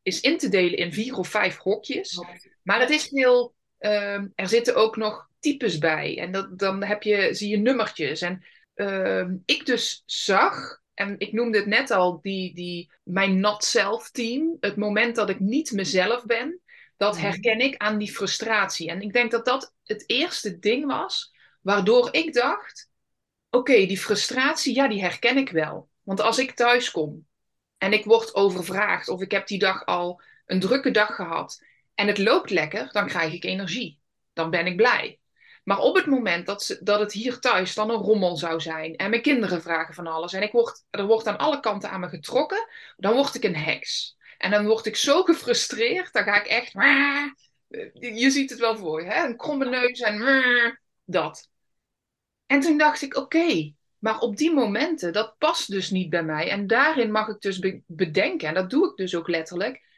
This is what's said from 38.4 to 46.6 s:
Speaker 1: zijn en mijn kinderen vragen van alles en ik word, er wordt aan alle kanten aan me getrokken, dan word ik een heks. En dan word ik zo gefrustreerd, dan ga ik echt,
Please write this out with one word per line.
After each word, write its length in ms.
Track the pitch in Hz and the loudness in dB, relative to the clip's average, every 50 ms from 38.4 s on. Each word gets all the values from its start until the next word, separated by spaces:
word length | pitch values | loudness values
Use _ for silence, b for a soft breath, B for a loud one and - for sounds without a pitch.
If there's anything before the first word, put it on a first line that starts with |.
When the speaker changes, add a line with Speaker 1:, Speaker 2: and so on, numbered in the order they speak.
| 175 165 165 165 | -4 -4 -4 -4
Speaker 1:
zijn 340 | 156 165 160 160 160 165 160 | -4 -6 -8 -8 -8 -10 -6
en 140 | - 185 202 | -6 -2 -2
mijn 120 | 226 233 | -2 0
kinderen 400 | 233 302 285 240 208 175 180 165 | 2 2 2 2 2 0 -2 -4
vragen 320 | - 170 165 160 165 165 156 | -2 -2 -2 -2 -2 -4 -8
van 140 | - 170 165 | -10 -8 -6
alles 260 | 160 160 170 180 190 | -4 -4 -4 -4 -4
en 80 | 190 | -4
ik 100 | 208 214 | -4 2
word, 320 | - 240 233 - - - _ _ | 2 2 2 2 -2 -10 _ _
er 160 | - 208 196 | -6 -4 2
wordt 220 | 208 220 220 220 220 | 2 2 2 2 -2
aan 100 | 190 - | -2 0
alle 220 | - 311 285 277 | 0 0 0 0
kanten 300 | - - 202 202 - 196 | -2 -4 -4 -4 -6 -8
aan 100 | 190 190 | -8 -8
me 100 | 180 151 | -8 -10
getrokken, 580 | 147 151 - - - 254 311 311 381 427 453 B B B B B B _ | -10 -12 -12 -2 0 0 0 0 -2 -4 -4 B B B B B B _
dan 160 | - 196 233 | 0 2 4
word 220 | 262 277 - - | 4 2 0 0
ik 80 | - - | -2 -2
een 120 | 196 170 | -2 -2
heks. 640 | 147 156 165 - - - - - - - - - B B B B B | -2 -2 -4 -4 -4 -6 -8 -8 -8 -8 -10 -14 B B B B B
En 140 | - 190 | -2 0
dan 140 | 208 208 208 | 2 2 2
word 200 | 208 220 220 - | 2 0 0 0
ik 100 | 214 - | -4 -4
zo 280 | - - 277 285 359 370 | -2 2 4 4 4 6
gefrustreerd, 880 | - 320 - - 247 240 - - - - 208 226 247 330 370 359 - - | 4 2 2 2 0 0 0 0 -4 -2 -2 0 0 0 -2 -4 -2 -2
dan 100 | 220 190 | -2 0
ga 180 | 202 202 208 208 | 2 2 0 2
ik 40 | - | 2
echt, 240 | 220 240 | -2 -2